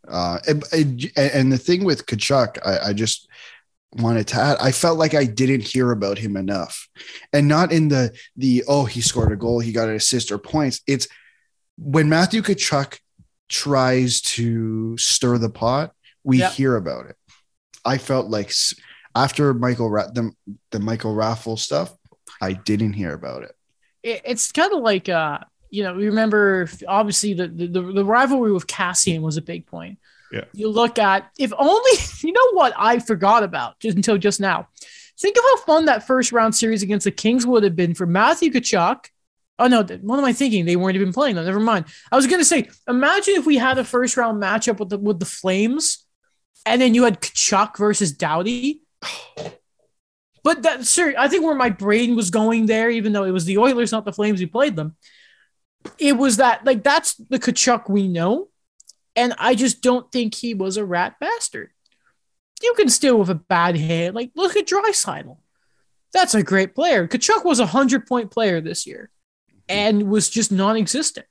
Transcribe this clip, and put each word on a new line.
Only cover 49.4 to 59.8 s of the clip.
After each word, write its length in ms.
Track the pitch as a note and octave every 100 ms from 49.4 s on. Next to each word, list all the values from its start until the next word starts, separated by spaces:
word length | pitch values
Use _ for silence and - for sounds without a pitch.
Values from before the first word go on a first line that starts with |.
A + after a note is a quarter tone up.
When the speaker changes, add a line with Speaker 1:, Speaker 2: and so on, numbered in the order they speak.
| - - _ _ _ _ _ _ _ _
Speaker 2:
But 200 | - E4
that, 240 | D#4 C4 B3
sir, 280 | - E4 C4+
I 100 | C#4
think 160 | F4
where 100 | D#4+
my 140 | C#4+ A#3
brain 480 | F#3 G3 G#3+ A#3+ A#3
was 140 | F#3
going 340 | G#3+ A3 A3+
there, 240 | A3 A3 A#3
even 240 | A#3 G#3+
though 120 | G#3
it 60 | F#3+
was 140 | F#3
the 140 | E3 G3
Oilers, 340 | B3 A#3+ A#3+
not 140 | A3 G#3
the 60 |
Flames, 280 | F#3+ G#3 F#3+
who 60 | F3
played 280 | A#3 C#4+
them, 220 | E3+ D#3 - _ _ _ _ _ _ _ _ - -
it 180 | C#4+ B3
was 220 | C4+ G#3+
that, 260 | B3+ A3+
like, 180 | A#3 A#3+
that's 320 | C#4+ D#4 - -
the 220 | A3 B3+
Tkachuk 520 | B3+ B3 - A#3 -
we 180 | G3+ F#3+
know. 400 | E3+ F3 C4+ G4+ _ _ _ - _ _
And 200 | - B3 -
I 160 | A3+
just 280 | A#3 B3+ -